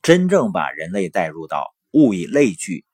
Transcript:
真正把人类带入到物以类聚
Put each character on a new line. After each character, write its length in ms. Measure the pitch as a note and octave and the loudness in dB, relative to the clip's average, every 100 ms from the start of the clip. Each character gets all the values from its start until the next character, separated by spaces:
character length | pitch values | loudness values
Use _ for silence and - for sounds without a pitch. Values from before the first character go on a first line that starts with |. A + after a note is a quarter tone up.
真 260 | - F3 F#3 | 4 2 4
正 240 | F#3+ A#2+ | 2 0
把 200 | F2+ D2 | -2 -4
人 220 | C#2 D#2+ | -6 -8
类 180 | G2 F2+ | -4 -4
带 160 | G2+ E2 | -2 -4
入 200 | D#2 D#2+ | -6 -8
到 280 | D2 - _ _ | -8 -8 _ _
物 240 | D3+ C#3 | 4 4
以 100 | F#2+ | 2
类 280 | D#2+ C#3 C#3 | -2 0 0
聚 320 | E2+ - E2+ _ | 0 -10 -10 _